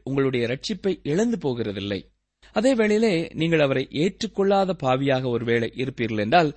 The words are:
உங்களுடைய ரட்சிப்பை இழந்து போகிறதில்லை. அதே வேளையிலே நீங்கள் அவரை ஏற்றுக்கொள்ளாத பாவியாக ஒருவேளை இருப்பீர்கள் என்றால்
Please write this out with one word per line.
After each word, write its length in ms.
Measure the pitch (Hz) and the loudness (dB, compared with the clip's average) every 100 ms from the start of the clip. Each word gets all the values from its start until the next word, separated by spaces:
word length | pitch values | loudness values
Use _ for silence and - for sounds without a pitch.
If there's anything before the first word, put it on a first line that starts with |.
உங்களுடைய 400 | - 135 135 127 113 | -4 0 0 0 -2
ரட்சிப்பை 460 | 135 - 196 196 - | -4 -6 -6 -4 -4
இழந்து 340 | 143 160 233 226 | -2 -2 0 -2
போகிறதில்லை. 640 | 143 120 107 101 101 98 - _ _ _ - - | -4 -4 -4 -4 -6 -6 -8 _ _ _ -6 0
அதே 160 | 240 | 2
வேளையிலே 400 | 247 214 214 226 165 170 | 4 2 2 2 0 -2
நீங்கள் 300 | - 160 165 | -2 0 4
அவரை 200 | 143 131 139 120 | 4 2 -2 -2
ஏற்றுக்கொள்ளாத 760 | 180 - 214 - 196 196 190 | -2 -2 -10 -2 2 2 2
பாவியாக 500 | 185 131 131 139 127 131 | 0 0 0 2 0 0
ஒருவேளை 400 | 117 120 117 113 - | -2 0 0 0 -4
இருப்பீர்கள் 460 | 131 131 113 107 | -6 -4 -4 -2
என்றால் 280 | 104 175 156 | 2 4 4